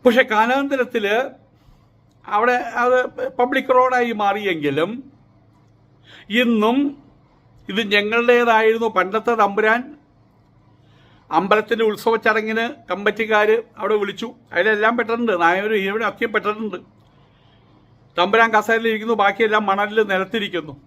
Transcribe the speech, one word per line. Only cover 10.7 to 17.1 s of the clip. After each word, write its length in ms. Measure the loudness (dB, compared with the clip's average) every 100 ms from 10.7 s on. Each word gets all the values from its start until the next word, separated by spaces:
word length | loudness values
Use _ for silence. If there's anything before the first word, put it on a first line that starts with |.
| _ _ _ _ _ _ -2
അമ്പലത്തിൻ്റെ 440 | 2 0 0 0 0
ഉത്സവ 260 | 0 -2 0
ചടങ്ങിന് 400 | 0 0 -2 -4 -4 -8 -8
കമ്മിറ്റിക്കാർ 600 | -4 -2 -2 0 2 4 2 -2 -8
അവിടെ 160 | -2 -2
വിളിച്ചു, 260 | -2 -6 -12 -12 _
അതിലെല്ലാം 400 | -2 0 2 0 0
പെട്ടിട്ടുണ്ട്, 360 | -4 -2 -2 2
നായരും 340 | 2 2 0 -2
ഈരവനും 240 | -2 -2 -4
ഒക്കെ 180 | -4 -4
പെട്ടിട്ടുണ്ട്. 460 | -2 -4 -6 -8 -10 -16 _ _